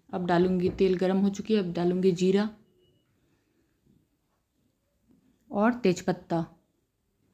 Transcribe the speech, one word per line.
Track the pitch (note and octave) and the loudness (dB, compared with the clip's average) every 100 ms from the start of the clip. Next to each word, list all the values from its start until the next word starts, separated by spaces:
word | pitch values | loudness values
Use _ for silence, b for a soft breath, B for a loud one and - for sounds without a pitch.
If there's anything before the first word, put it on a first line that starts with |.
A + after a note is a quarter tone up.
| _ | _
अब | F#3+ F3+ | -6 0
डालूँगी, | F3 F#3 F3+ F3+ | 2 2 0 -2
तेल | - F#3+ F3+ | 0 0 2
गर्म | F#3 F#3+ | 0 2
हो | G3+ | 0
चुकी | G3 - | -2 -2
है, | G#3+ | -2
अब | F3+ | -2
डालूँगी | E3+ F3 F3+ F#3 | -2 0 2 2
जीरा | F3 F#3 G3 G#3+ - _ _ _ _ _ _ _ _ _ _ _ _ _ _ _ _ _ _ _ _ _ _ _ _ _ _ _ _ _ | 2 2 2 -2 -8 _ _ _ _ _ _ _ _ _ _ _ _ _ _ _ _ _ _ _ _ _ _ _ _ _ _ _ _ _
और | G#3 A3 A#3+ | 0 0 2
तेजपत्ता, | F#3 F3 - F3+ - E3 E3 - _ _ _ _ _ _ _ | 0 0 -4 -6 -4 -4 -4 -12 _ _ _ _ _ _ _